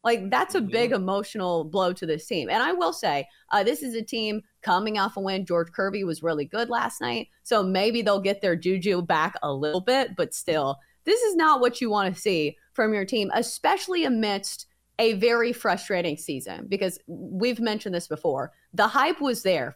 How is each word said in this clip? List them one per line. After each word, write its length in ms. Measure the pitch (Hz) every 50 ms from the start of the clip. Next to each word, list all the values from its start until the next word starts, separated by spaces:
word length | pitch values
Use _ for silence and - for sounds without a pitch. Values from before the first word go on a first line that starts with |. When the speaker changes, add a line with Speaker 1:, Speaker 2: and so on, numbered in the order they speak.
| -
Speaker 1:
like, 260 | 240 233 220 185 196
that's 260 | 247 247 381 - -
a 40 | 370
Speaker 2:
Mm-hmm. 120 | 226 185
Speaker 1:
big 200 | 180 226 240 240 254
emotional 680 | 196 185 185 196 202 202 - - 220 185 180 175 165 156
blow 260 | 156 156 202 190 180 185
to 120 | - -
this 200 | 160 156 160 -
team. 240 | - - 165 127 -
And 120 | 175 214 247
I 80 | 320 370
will 200 | 359 349 330 330
say, 340 | - - 185 147 143 139 - _ _ _ _
uh, 120 | - 208 190
this 200 | 220 294 285 277
is 120 | 254 226
a 60 | 226
team 400 | 220 - - 226 220 214 208 214 - _ _ _
coming 360 | - - 180 185 208 220 214
off 180 | 208 190 202 -
a 40 | 202
win. 240 | 190 190 190 190 190
George 260 | - 175 170 170 170
Kirby 320 | - - 190 196 190 208 190
was 200 | 175 156 - 156
really 220 | 170 160 151 143
good 240 | - - 220 233 240
last 300 | 240 233 240 240 - -
night. 280 | 247 - 240 226 - _ _ _ _
So 200 | - 247 214 190
maybe 380 | 185 190 185 202 226 233 233
they'll 180 | 208 208 202 196
get 220 | 190 196 202 196
their 140 | - 190 170
juju 440 | 170 170 180 190 190 170 208 190 180
back 340 | 175 165 175 156 160 175 - - -
a 80 | 147 139
little 280 | 135 147 151 151 180
bit, 340 | 185 240 254 269 262 - 180
but 160 | - 165 - -
still, 440 | - - - 160 156 139 135 143 - _ _ _ _ _
this 160 | 320 415 480
is 140 | 494 427 381
not 240 | 330 320 311 294 254
what 180 | 247 247 240 -
you 100 | 254 226
wanna 240 | 208 208 196 185 185
see 420 | - - 220 185 160 151 143 - _ _ _ _
from 200 | - 220 220 214
your 120 | 202 190
team, 240 | 190 - 220 202 190 -
especially 720 | 226 233 - - - - 311 381 381 - - 370 349 320
amidst 600 | 269 247 220 220 208 202 196 196 - - - - _ _ _ _ _ _ -
a 140 | 233 220 208
very 400 | 190 208 233 233 233 233 240 240
frustrating 640 | 240 - 214 180 - - - 202 175 170 165 147
season, 480 | - - - 143 127 - 95 85 - -
because 320 | - 196 190 196 185 180 - _
we've 540 | - 180 - 185 - 185 185 226 247 240 220
mentioned 340 | 233 220 214 214 - 208 180
this 120 | 170 - -
before. 420 | 156 151 - 165 135 135 127 - _ _ _ _ -
The 140 | 190 214
hype 340 | 226 - 277 262 320 349 -
was 220 | 285 269 233 - -
there 280 | 190 180 151 127 143 -